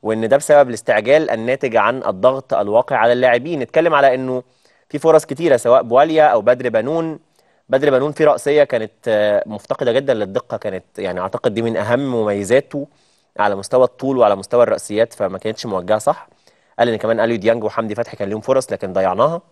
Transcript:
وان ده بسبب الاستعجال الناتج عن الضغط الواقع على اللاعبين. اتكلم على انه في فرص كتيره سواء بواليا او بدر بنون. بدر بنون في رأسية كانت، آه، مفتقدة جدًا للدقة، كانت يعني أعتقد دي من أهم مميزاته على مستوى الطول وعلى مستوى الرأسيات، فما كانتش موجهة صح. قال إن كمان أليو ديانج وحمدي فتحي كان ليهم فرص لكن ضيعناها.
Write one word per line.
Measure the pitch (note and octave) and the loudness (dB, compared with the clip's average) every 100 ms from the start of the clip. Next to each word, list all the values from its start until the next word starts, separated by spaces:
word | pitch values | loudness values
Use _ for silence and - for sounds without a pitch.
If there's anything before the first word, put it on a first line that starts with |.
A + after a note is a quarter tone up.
وان | G#2+ A2 A2+ | -4 -4 0
ده | C#3 | 0
بسبب | - D3 C3+ | 4 4 4
الاستعجال | A#2 - A2 A2 D3+ D#3+ | 0 -2 0 4 2 2
الناتج | A2+ A2+ C3 C3+ A2+ | -4 -2 -4 0 2
عن | G#2 C3 G#2 | 2 0 -4
الضغط | F#2+ A#2+ C3+ - | 0 0 0 -4
الواقع | G2 G2+ G#2+ B2+ B2+ | -4 0 0 2 2
على | A#2 | 2
اللاعبين. | B2 B2+ B2 C3+ E3 | 4 2 2 -2 -8
اتكلم | A#2+ E3 E3+ | -2 0 2
على | D3+ C#3 B2+ | 4 2 2
انه | C3 B2+ - _ _ _ _ | -4 -6 -8 _ _ _ _
في | D3 | -2
فرص | D#3+ D#3+ - | 4 4 2
كتيره | C3+ E3+ B2+ | -4 2 2
سواء | A#2+ B2+ | 4 2
بواليا | B2 A#2+ D#3 D#3 | 4 2 4 4
او | D3+ A#2 | 4 4
بدر | G#2 B2+ B2+ | 2 0 0
بنون. | A2 A#2 E3 E3 D#3 _ _ _ _ _ | -2 -2 -4 -4 -8 _ _ _ _ _
بدر | C3+ C#3+ | 0 2
بنون | C3 C#3+ | 2 0
في | D3 D3+ | 0 2
رأسية | - - D3 | 2 0 2
كانت، | C#3+ - A2 _ - | 2 0 -6 _ -2
آه، | G#2+ G#2 G2+ - | 0 2 0 -2
مفتقدة | G#2+ - B2+ B2+ | -12 -10 -4 0
جدًا | A#2+ C#3 | 0 0
للدقة، | A2+ G2+ G2+ - A2 | -2 -2 -6 -8 -10
كانت | G#2+ F#2+ _ - | -8 -10 _ -10
يعني | F#2+ F2+ | -8 -6
أعتقد | F#2 - B2+ | -6 -4 -4
دي | G#2 | -2
من | A#2 A2+ | -4 -4
أهم | G#2 B2 | -2 -2
مميزاته | C#3 B2 G#2+ G2+ G2 B2 - D3 C#3+ _ _ _ _ - | 0 -2 -2 -2 0 0 0 -10 -12 _ _ _ _ -4
على | G#2 G2 | -2 -2
مستوى | G2 B2+ | -2 0
الطول | B2+ _ C3 C3+ | 0 _ -4 2
وعلى | A2 G2 | 2 2
مستوى | F#2+ A#2+ | -2 2
الرأسيات، | A#2 G#2+ - G#2+ A2+ | 2 0 -4 -2 -2
فما | - G2 F#2 | -2 -6 -4
كانتش | G#2+ A2 A#2+ | -8 -8 -6
موجهة | F#2+ F2+ G#2+ | -6 -2 -2
صح. | - D#3 - _ _ _ _ - | 0 -4 -6 _ _ _ _ -2
قال | A#2+ | -2
إن | A2 | 0
كمان | A2 A2+ | -2 0
أليو | A2+ A#2 | 0 0
ديانج | G#2 A#2 | 0 0
وحمدي | G#2+ - A2+ G#2+ | -2 -6 -6 -6
فتحي | A#2 - | -8 -8
كان | G2 | -8
ليهم | G#2+ | -8
فرص | G#2 C3 B2 | -2 -2 -2
لكن | G2 G2 | -8 -6
ضيعناها. | F#2 F#2+ F#2+ C#3 E3+ _ | -2 -2 0 0 -2 _